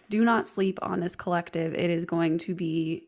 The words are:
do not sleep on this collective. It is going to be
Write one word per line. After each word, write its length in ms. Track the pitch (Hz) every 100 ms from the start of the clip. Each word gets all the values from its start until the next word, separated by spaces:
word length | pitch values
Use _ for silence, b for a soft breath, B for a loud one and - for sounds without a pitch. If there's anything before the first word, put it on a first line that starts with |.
| -
do 140 | 208
not 220 | 233 226 -
sleep 320 | - 196 190
on 180 | - 185
this 160 | 180 -
collective. 580 | - 175 175 170 165
It 160 | - 175
is 160 | 170 170
going 320 | 165 165 165
to 140 | -
be 540 | 175 170 165 160 165